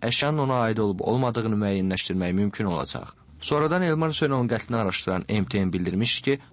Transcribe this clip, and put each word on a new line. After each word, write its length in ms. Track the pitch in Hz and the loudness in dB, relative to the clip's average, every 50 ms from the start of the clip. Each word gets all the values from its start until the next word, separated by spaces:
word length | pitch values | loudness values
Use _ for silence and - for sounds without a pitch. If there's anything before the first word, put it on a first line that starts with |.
əşyanın 460 | - 117 117 - 143 147 151 151 143 131 | -2 -2 0 0 0 0 0 0 0 0
ona 140 | 131 123 117 113 | 2 2 2 2
aid 100 | 110 110 | 2 2
olub 180 | 110 101 98 90 | 0 0 0 0
olmadığını 600 | - - 110 127 131 123 117 120 110 113 107 104 104 | 0 0 0 2 2 0 0 0 0 0 0 0 2
müəyyənləşdirmək 720 | 101 98 98 95 95 92 90 - - 87 92 92 87 90 | 2 2 2 2 0 0 -2 -2 -2 -2 -2 0 0 2
mümkün 320 | 95 104 101 101 - 110 | 2 0 0 0 -2 -2
olacaq. 480 | 98 85 78 64 - - 60 50 - - - - - - - - | -2 0 -2 -2 -4 -6 -10 -10 -12 -16 -20 -20 -20 -20 -14 -4
Sonradan 400 | - 151 147 151 156 165 185 185 | 0 0 2 2 2 2 2 2
Elmar 260 | 170 156 156 160 160 | 2 2 2 0 0
Hüseynovun 380 | 151 - 160 143 139 131 123 117 | 0 0 0 2 2 2 2 2
qətlini 300 | 120 110 - - 120 113 | 0 -2 -2 -2 -2 0
araşdıran 440 | 110 95 90 - - - 92 92 87 - | 0 0 -2 -2 -2 -2 -2 -2 -2 0
M 160 | 104 107 95 | 0 0 0
T 160 | - - 101 98 | 0 0 0 0
N 80 | 92 85 | 0 0
bildirmişdi 500 | 90 90 87 87 95 117 120 - - - | -2 -2 0 0 0 0 0 0 -2 0
ki, 140 | 135 139 135 - - | 0 0 0 -4 -8